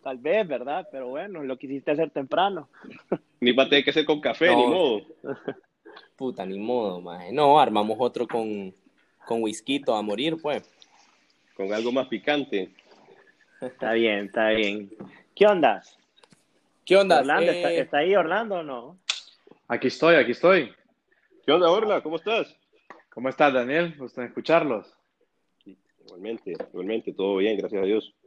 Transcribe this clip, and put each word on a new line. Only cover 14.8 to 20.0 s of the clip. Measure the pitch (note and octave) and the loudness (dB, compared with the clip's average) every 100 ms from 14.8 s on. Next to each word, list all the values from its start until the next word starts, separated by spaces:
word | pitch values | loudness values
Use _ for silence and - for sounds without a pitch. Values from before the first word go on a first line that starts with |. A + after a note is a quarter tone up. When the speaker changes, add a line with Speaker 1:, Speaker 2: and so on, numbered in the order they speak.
| G2 - - - _ | -10 -18 -20 -20 _
Speaker 1:
¿Qué | - G#3 | 4 4
onda? | F#3+ B2+ F#2+ - _ _ _ _ _ _ _ _ _ | 6 2 2 -8 _ _ _ _ _ _ _ _ _
Speaker 3:
¿Qué | - F#3+ | 2 4
onda? | G3 D#3 | 6 4
Speaker 1:
Orlando, | C3+ E3+ F3 | 4 2 2
¿está, | F3 E3+ | 0 0
Speaker 3:
Eh, | E3+ | -2
Speaker 1:
está | C3 D3 | -2 0
ahí | E3+ | 2
Orlando | G3+ D#3+ G3 A3+ F3+ | 2 2 -2 -4 -6
o | |
no? | D3+ B2 B2 F#3 - - - _ _ _ - | -8 -12 -14 -18 -10 -10 -10 _ _ _ -8
Speaker 4:
Aquí | A#2+ B2+ | -4 -4
estoy, | - | 2